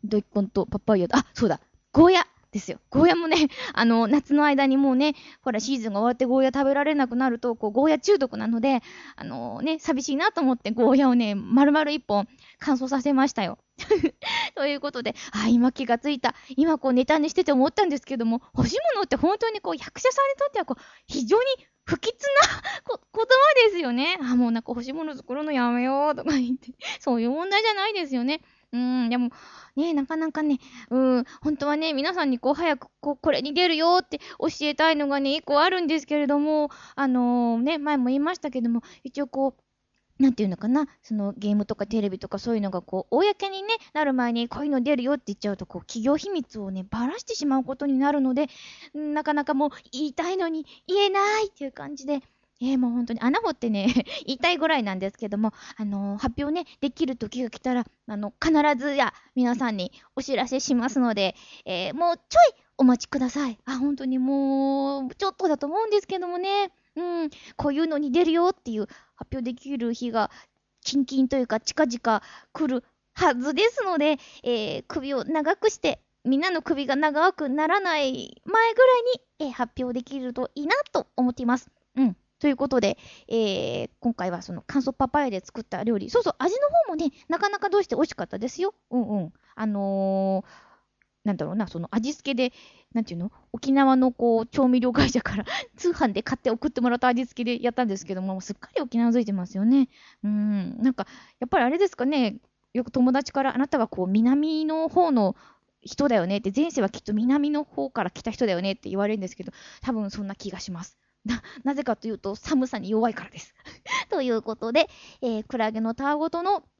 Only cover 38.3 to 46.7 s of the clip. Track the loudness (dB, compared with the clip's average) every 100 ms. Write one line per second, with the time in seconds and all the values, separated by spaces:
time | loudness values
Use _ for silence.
38.3 | -2 -6 -4 -2 -2 -4 -18 -12 -6 -6
39.3 | -2 -2 -4 _ _ _ _ _ _ 2
40.3 | 4 -2 -2 0 0 -2 _ -8 -4 -4
41.3 | -4 0 0 0 -4 -2 -2 -2 -4 -8
42.3 | -8 -4 -2 -2 -4 -6 -8 0 2 2
43.3 | 0 -6 -8 -4 -6 -4 -2 0 0 0
44.3 | -2 -4 -6 -2 0 2 0 0 -2 -4
45.3 | -6 -6 -6 -10 -14 -12 -4 0 0 0
46.3 | -6 -8 -10 -8